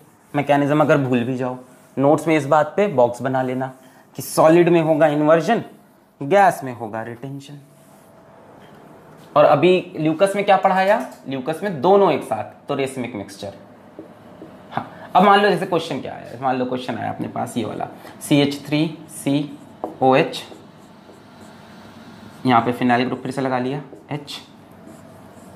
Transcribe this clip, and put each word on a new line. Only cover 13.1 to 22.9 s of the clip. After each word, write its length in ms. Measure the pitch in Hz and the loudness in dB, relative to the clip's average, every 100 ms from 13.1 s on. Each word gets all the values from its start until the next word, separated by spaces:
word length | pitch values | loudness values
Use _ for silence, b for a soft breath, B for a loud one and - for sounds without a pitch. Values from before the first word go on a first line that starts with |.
| 104 | -10
mixture। 380 | 87 - 98 - - - - - - - - - - - - | -12 -12 -14 -14 -20 -20 -20 -20 -20 -20 -20 -20 -20 -20 -12
हाँ, 400 | - - - - 180 | -10 -10 -14 -2 2
अब 80 | |
मान 180 | 202 202 | 4 4
लो 80 | 202 | 2
जैसे 160 | 175 185 | 0 -2
question 360 | 175 - 139 | -4 -4 -8
क्या 120 | - | -10
आया, 260 | - - 120 | -14 -14 -6
मान 140 | 131 131 | -4 -2
लो 80 | 127 | -2
question 320 | 127 - 110 | -6 -8 -8
आया 120 | 107 | -8
अपने 180 | 107 113 | -8 -8
पास 280 | 113 120 123 | -8 -6 -6
ये 80 | 107 | -6
वाला, 220 | 87 - B B B | -8 -10 B B B
सी 200 | - 143 | 0 2
एच 240 | 143 143 - | 2 -2 -4
थ्री 180 | 147 165 - - | -2 -2 -6 -16
सी 440 | - - 143 147 - - - - - | -10 -4 -2 -4 -10 -20 -14 -14 -2
ओ 140 | 131 131 | 2 4
एच, 280 | 170 - - - - - - - - - - - - - - - - - - - - - 127 | 2 -4 -14 -20 -20 -20 -20 -20 -20 -20 -20 -20 -20 -20 -20 -20 -20 -20 -20 -20 -20 -6 2
यहाँ 160 | 120 | 2
पे 100 | 120 | 2
phenyl 320 | 123 127 | 0 0